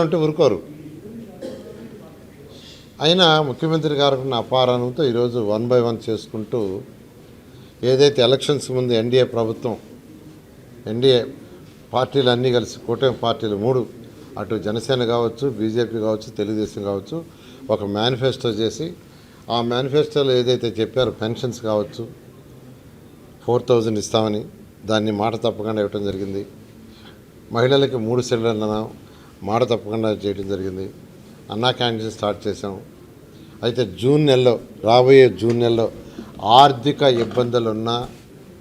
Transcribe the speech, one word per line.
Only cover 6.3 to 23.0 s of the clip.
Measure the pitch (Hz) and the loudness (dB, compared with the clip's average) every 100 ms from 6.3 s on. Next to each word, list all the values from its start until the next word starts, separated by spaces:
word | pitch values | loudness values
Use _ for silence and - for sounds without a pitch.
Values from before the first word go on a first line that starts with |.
| 110 107 120 101 95 131 - - - - - - - - - 120 | -12 -6 -4 -4 -6 -12 -20 -20 -20 -20 -20 -20 -20 -20 -6 0
ఏదైతే | 131 143 139 120 | 4 4 4 4
ఎలక్షన్స్ | 131 - 143 - 127 | 2 2 -2 -2 -2
ముందు | 127 117 | 0 0
ఎన్డీఏ | 117 127 117 117 | 2 2 2 0
ప్రభుత్వం, | 113 113 123 101 - - - - - - - - - - - | -4 -4 -6 -8 -10 -20 -20 -20 -20 -20 -20 -20 -20 -16 -8
ఎన్డీఏ | 110 131 123 113 - - - - - - | 0 4 4 2 -8 -20 -20 -20 -20 -6
పార్టీలు | 113 127 139 123 120 | -2 0 2 2 2
అన్నీ | 127 120 | 2 2
కలిసి, | 107 - - | 0 -6 -6
కూటమి | 117 135 113 117 | 0 0 0 -2
పార్టీలు | 113 113 104 110 | -2 -2 -2 0
మూడు, | 131 107 - - - - - | 0 -2 -10 -20 -20 -18 -12
అటు | 101 110 92 | -8 -6 -4
జనసేన | 110 - 131 120 | -4 -2 -2 0
కావచ్చు, | 117 117 110 139 110 | 0 0 -2 -6 -2
బీజేపీ | 110 110 113 113 107 | -2 -2 -2 -2 -2
కావచ్చు, | 110 - - | -4 -6 -6
తెలుగుదేశం | 104 107 104 - 101 | -4 -4 -4 -6 -6
కావచ్చు, | 101 98 165 165 - - - - | -6 -6 -10 -12 -18 -20 -14 -4
ఒక | 110 101 101 | -4 -2 -2
మేనిఫెస్టో | 113 131 131 120 120 104 | -2 0 -2 -2 -4 -2
చేసి | 110 - 160 180 - - - - - 117 | -2 -4 -10 -12 -20 -20 -20 -20 -6 -4
ఆ | 117 | -2
మేనిఫెస్టోలో | 120 135 143 147 151 139 127 | -2 0 0 0 0 2 2
ఏదైతే | 123 123 117 98 | 2 0 -2 -2
చెప్పారో | 110 - 123 101 | -2 0 -2 -2
పెన్షన్స్ | 110 113 127 110 110 | -4 -4 -6 -6 -2
కావచ్చు, | 107 104 - 113 - - - - - - - - - | -2 -2 -8 -14 -16 -20 -20 -20 -20 -20 -20 -20 -20